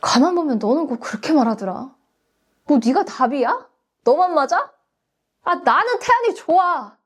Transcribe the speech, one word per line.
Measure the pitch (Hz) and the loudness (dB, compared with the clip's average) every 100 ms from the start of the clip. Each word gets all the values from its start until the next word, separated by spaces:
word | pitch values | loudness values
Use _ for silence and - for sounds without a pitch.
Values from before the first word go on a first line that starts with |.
가만 | - 240 302 349 | 0 2 2 2
보면 | 320 233 | -2 -2
너는 | 190 277 311 | 0 -2 -2
꼭 | 233 | -8
그렇게 | - 214 - | -10 -10 0
말하더라. | 311 233 208 196 185 269 _ _ _ _ _ _ _ - | 2 2 -2 -6 -10 -14 _ _ _ _ _ _ _ 0
뭐, | 285 | 0
네가 | 226 285 | 2 0
답이야? | 392 - 254 277 233 494 - _ _ _ - | -2 -2 -2 0 -2 -2 -6 _ _ _ 0
너만 | 285 359 | 2 2
맞아? | 320 269 359 571 _ _ _ _ _ _ _ | 0 0 -2 -4 _ _ _ _ _ _ _
아, | - 349 | -6 -2
나는 | - 254 453 480 | 2 2 0 -2
태안이 | - 480 466 - | 2 2 2 -4
좋아. | - 339 359 330 208 _ | 0 2 4 0 -6 _